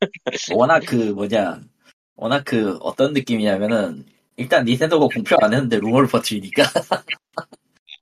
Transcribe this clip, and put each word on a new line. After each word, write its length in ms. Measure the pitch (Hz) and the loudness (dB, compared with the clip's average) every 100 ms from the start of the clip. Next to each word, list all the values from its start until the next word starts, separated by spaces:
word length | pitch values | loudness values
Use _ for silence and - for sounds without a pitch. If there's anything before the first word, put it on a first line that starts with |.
| 196 - - - - | -6 -6 -8 -8 -2
워낙 280 | 104 131 160 - | 2 4 2 2
그, 100 | 120 110 | -2 0
뭐냐, 500 | 101 101 110 92 - - _ _ _ _ - | -2 -2 0 -2 -6 -16 _ _ _ _ -10
워낙 280 | 113 139 | -4 -4
그, 320 | 139 117 104 87 | -2 -2 -2 -4
어떤 300 | 85 - 139 | -6 -2 0
느낌이냐면은, 920 | 139 131 113 107 98 107 113 92 80 - _ _ - | 0 -2 -2 0 0 0 0 -2 -6 -18 _ _ -12
일단 300 | 127 165 120 | 0 2 2
닌텐도가 400 | 127 160 165 131 | 0 2 2 2
공표 220 | - 104 131 | 0 2 4
안 140 | 107 | 4
했는데 240 | 123 131 110 | 2 0 0
루머를 300 | 104 127 135 | 2 2 4
퍼뜨리니까. 540 | 113 - 107 95 - | 0 -2 -6 -2 0
<laughs> 960 | 285 - - - - - _ - - - _ _ _ - | 2 0 -4 -6 -6 -16 _ -16 -16 -20 _ _ _ -20